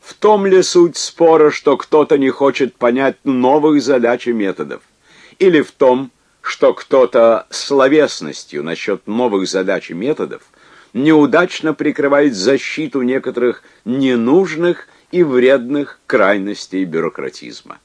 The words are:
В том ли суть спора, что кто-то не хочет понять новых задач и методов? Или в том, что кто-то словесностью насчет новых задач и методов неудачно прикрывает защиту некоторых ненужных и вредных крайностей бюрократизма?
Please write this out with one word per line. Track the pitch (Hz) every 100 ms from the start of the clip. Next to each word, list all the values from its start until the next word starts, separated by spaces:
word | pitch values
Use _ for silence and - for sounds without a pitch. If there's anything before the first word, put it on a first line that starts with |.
В | -
том | - 208 214 196
ли | 185
суть | 180 180 170 -
спора, | - - 165 160 151
что | 139 - 135
кто-то | - 156 143 143
не | 135
хочет | 123 139 123 131 _
понять | 123 123 135 -
новых | - 131 127 151 151 147
задач | 123 131 117 120 120
и |
методов? | 117 98 90 73 58 _ _ _ _ - _
Или | 190 160
в | 127
том, | _ 135 127 135 _ _ _
что | - - 135
кто-то | 123 - 139 123 127 113 110 -
словесностью | - - 143 135 151 147 - 78 67 - 73
насчет | 76 82 - 95 -
новых | 110 123 101 92
задач | 95 95 92 -
и |
методов | 85 120 151 95 - _ _ _ _ _
неудачно | 120 143 156 143 151 180 - 151 139
прикрывает | 147 143 139 143 151
защиту | 104 98 139 - - 151 139
некоторых | 123 131 - - 120 113 _ _ 104
ненужных | 127 135 123 117 160 185 156 175 170 - _ _
и | 180
вредных | 160 127 127 135 120 143 139 - _
крайностей | 120 98 101 98 98 - 95 92
бюрократизма? | 80 80 - 67 - 62 57 - 50